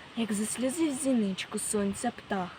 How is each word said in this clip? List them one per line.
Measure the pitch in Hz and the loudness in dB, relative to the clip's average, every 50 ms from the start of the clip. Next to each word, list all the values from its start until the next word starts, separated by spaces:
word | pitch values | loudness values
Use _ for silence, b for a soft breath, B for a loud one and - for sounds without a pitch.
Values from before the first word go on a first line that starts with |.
| B B - 233 | B B -4 -2
як | 226 202 214 | 0 0 0
засльозив | 196 214 - - 226 240 262 254 330 330 302 269 | 0 0 -2 -2 0 0 0 2 2 2 2 2
зіничку | 254 262 269 262 233 208 196 185 - - - - 208 | 2 2 4 4 4 4 2 0 -2 -4 -4 -4 -4
сонця | - - - 208 202 202 196 - - 240 - | -2 0 2 2 2 2 0 0 -2 -2 -2
птах. | - - - 208 190 180 175 - | -4 -6 -4 -2 -2 -2 -4 -6